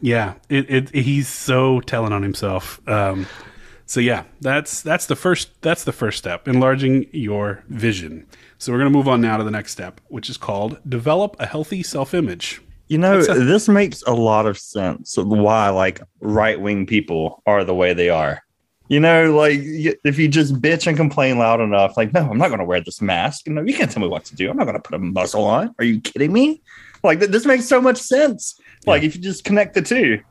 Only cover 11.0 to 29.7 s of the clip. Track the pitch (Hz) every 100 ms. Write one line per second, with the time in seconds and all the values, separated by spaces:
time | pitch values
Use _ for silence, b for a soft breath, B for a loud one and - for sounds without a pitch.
11 | 120 165 208 - 117 156 156 196 170 147
12 | 135 180 143 87 - - _ - _ 156
13 | 180 196 165 160 127 196 214 202 202 -
14 | 120 117 113 107 110 98 - 107 95 -
15 | - - 98 107 104 110 101 95 95 92
16 | - _ 107 107 110 110 101 101 95 107
17 | 98 82 80 - - 101 90 92 90 90
18 | 87 82 76 73 _ _ _ _ _ 143
19 | 160 165 160 151 151 143 143 151 151 -
20 | 147 139 156 147 147 135 151 165 175 156
21 | 156 143 131 123 113 113 110 101 98 -
22 | 110 151 156 113 175 113 90 90 85 -
23 | 104 87 107 147 - 151 175 269 320 -
24 | 101 - - - 185 277 180 - - -
25 | 90 92 92 104 104 117 220 - 120 110
26 | - - 147 202 285 311 _ B B B
27 | 196 160 202 202 240 262 240 254 254 240
28 | - 254 294 220 - - b b - 156
29 | 156 165 185 185 - 202 202